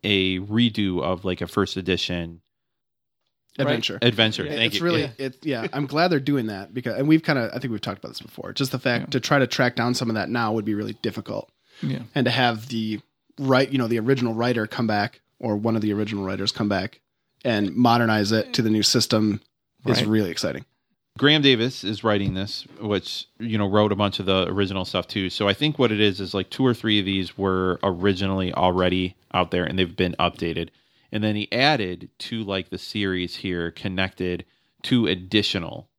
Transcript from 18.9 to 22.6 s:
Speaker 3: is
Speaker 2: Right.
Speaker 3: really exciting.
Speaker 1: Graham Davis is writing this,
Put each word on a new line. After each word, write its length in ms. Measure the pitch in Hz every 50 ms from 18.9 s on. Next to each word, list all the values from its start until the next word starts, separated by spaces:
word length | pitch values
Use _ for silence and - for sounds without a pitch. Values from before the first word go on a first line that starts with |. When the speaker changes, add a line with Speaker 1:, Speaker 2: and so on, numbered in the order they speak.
| - 123 113 - - 110 107 107 101 104 _ _ _ _ _ _ _ _ _
Speaker 3:
is 140 | 123 117 113
Speaker 2:
Right. 60 | -
Speaker 3:
really 240 | 107 107 110 104 90
exciting. 360 | 82 - - 87 65 67 - _ _ _ _ _ _ _ _ _ _
Speaker 1:
Graham 240 | - 131 143 151 156
Davis 420 | 143 139 131 110 113 131 131 - -
is 220 | 95 110 98 -
writing 300 | 113 104 101 101 95 92
this, 320 | 95 95 98 - -